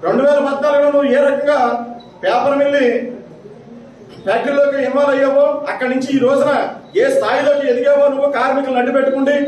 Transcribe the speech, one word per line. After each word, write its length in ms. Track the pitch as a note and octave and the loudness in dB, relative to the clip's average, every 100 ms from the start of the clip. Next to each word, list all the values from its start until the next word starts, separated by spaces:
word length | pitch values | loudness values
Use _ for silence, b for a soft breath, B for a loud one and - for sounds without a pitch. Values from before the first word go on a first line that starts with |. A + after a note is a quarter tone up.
| E3 | 0
రెండు 160 | A3+ C#4 | 0 2
వేల 120 | C#4+ C#4 | 2 0
పద్నాలుగులో 440 | C#4 D4 C#4+ C#4+ | -2 0 2 2
నువ్వు 160 | C#4+ C#4 C4 | 2 2 2
ఏ 60 | C#4 | 2
రకంగా 320 | B3+ C#4+ C#4+ A#3+ A#3 - - - - | 0 0 0 0 -2 -8 -14 -18 -8
పేపర్ 360 | F3+ A#3 C4+ C#4 | -2 0 0 0
మిల్లి 260 | C#4+ C#4+ B3 A#3 - - - - - - - - - - - - - | 0 2 0 0 -6 -12 -18 -20 -20 -20 -20 -20 -20 -20 -20 -12 -4
ఫ్యాక్టరీలోకి 520 | A3+ C#4+ C#4+ C#4+ C#4 B3+ | -2 0 0 2 0 -2
ఇన్వాల్వ్ 280 | C4 C#4+ C4+ | 0 0 2
అయ్యావో 320 | C4+ C#4 D4 - - | 2 2 2 0 -6
అక్కడి 180 | D4 B3+ | -6 -4
నుంచి 160 | B3+ - C4+ | -4 -2 0
ఈ 60 | A#3+ | 2
రోజున 260 | C#4 D4 C#4 C#3+ - - F3+ | 2 2 0 -2 -8 -6 -2
ఏ 20 | C4+ - | 0 0
స్థాయిలోకి 480 | G#3+ C4 D4 C#4+ C4 | 0 0 0 0 0
ఎదిగావో 320 | A#3+ C#4+ C#4+ C#4+ | 0 2 2 2
నువ్వు 160 | C4+ C#4+ A#3+ | 2 -2 0
కార్మికులను 420 | C4 C4+ C4 B3 | -2 -2 -2 -2
అడ్డు 140 | B3 C#4 | -2 0
పెట్టుకుండి 420 | B3+ C#4 C4+ C#4+ | -2 0 0 0